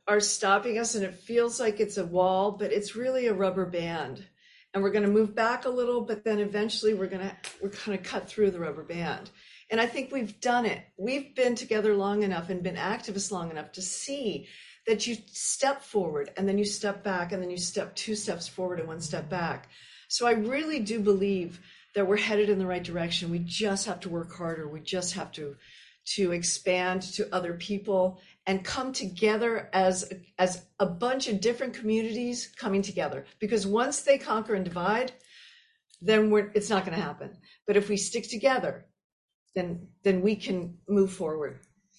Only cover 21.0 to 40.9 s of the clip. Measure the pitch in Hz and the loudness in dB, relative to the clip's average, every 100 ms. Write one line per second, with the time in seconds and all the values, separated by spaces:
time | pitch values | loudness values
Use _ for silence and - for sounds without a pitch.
21 | 202 196 202 190 170 - - - _ 202 | 4 4 4 0 -2 -8 -20 -20 _ 0
22 | 190 208 214 208 208 190 185 180 175 170 | 2 2 4 4 4 4 2 -2 -2 -2
23 | 170 - 170 170 170 - 208 196 214 175 | -2 -2 0 -2 -2 0 0 0 -2 -4
24 | 185 170 165 - 170 160 151 151 - 185 | -4 -4 -6 -6 -6 -4 -6 -10 -4 -2
25 | 175 196 - - 147 139 - - - _ | -2 -4 -8 -8 -10 -12 -20 -20 -20 _
26 | - - 185 175 175 - 190 180 180 185 | -6 0 2 2 0 0 2 2 2 0
27 | - - 202 185 170 175 - 196 208 190 | -2 -6 -2 -2 -2 -6 -4 -4 0 2
28 | 185 185 - _ - 190 185 269 262 262 | 2 0 -16 _ -2 -2 -2 -4 -4 -4
29 | 196 175 214 214 233 226 - 190 185 185 | -6 0 2 2 0 -2 0 2 4 2
30 | - 196 - - 185 - - - 190 175 | -4 -10 -8 0 0 0 -8 -2 -2 0
31 | 240 262 254 196 220 233 254 - 214 220 | 0 0 0 0 0 0 -4 -4 0 0
32 | 226 226 240 240 - - 220 196 190 180 | 0 -2 -4 -4 -8 -8 -2 0 0 -2
33 | 151 139 - - 208 226 190 214 262 294 | -4 -4 -12 -6 0 0 2 2 2 2
34 | - 277 285 220 220 202 175 175 180 226 | 4 4 2 -2 0 -2 -2 -2 0 2
35 | 254 - - - - - _ _ _ - | 0 -6 -20 -20 -20 -20 _ _ _ -4
36 | 175 220 214 208 208 214 202 196 185 165 | 4 6 6 4 4 2 2 0 0 -2
37 | 151 - 139 - - _ - 202 202 196 | -4 -6 -12 -14 -20 _ 2 2 4 0
38 | - 240 - 226 269 254 160 - - _ | -2 -4 -6 2 2 2 -2 -6 -12 _
39 | _ _ _ _ _ 185 175 175 - _ | _ _ _ _ _ -4 -4 -6 -12 _
40 | 196 185 202 214 - 185 175 - - | 2 4 4 2 -2 -4 -4 -8 0